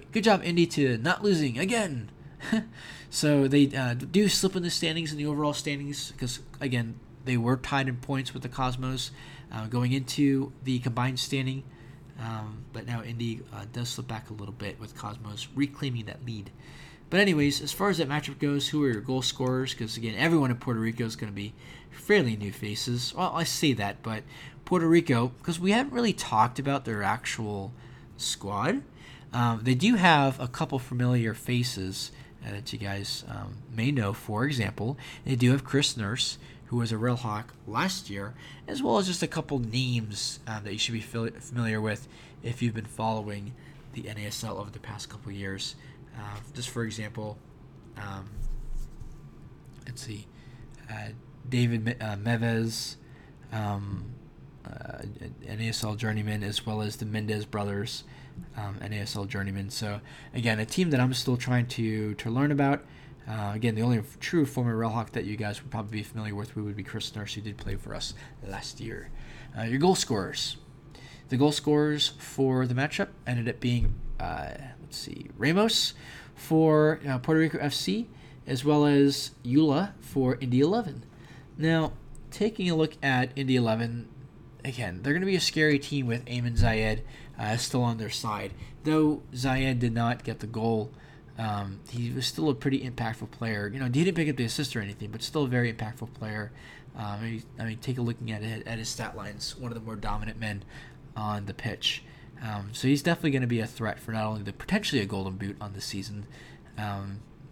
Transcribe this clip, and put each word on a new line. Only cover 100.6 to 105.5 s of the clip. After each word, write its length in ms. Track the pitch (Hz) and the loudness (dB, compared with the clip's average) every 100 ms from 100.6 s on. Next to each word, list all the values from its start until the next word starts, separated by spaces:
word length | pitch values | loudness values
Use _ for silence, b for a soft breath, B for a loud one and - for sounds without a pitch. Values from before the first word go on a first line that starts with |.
| - B B B - | -8 B B B -14
on 320 | - 107 104 101 | -6 -4 -2 -4
the 80 | |
pitch. 480 | - 110 95 - - - B B - | -6 -6 -2 -2 -2 -6 B B -12
Um, 280 | 110 104 104 | -8 -6 -8
so 160 | 113 131 | -2 4
he's 140 | 143 | 4
definitely 300 | 175 170 160 | 4 2 4
gonna 140 | 135 123 | 2 2
be 140 | 117 | 2
a 60 | 107 | 0
threat 340 | - 110 - | -4 -4 -4
for 120 | - | -4
not 120 | 110 | -2
only 180 | 107 110 | -2 -2
the 100 | 101 | -6
potentially 480 | 98 - 202 208 131 | -10 0 0 2 0
a 60 | 101 | 0
Golden 300 | 101 95 95 | -2 -4 -4
Boot 200 | 98 | -6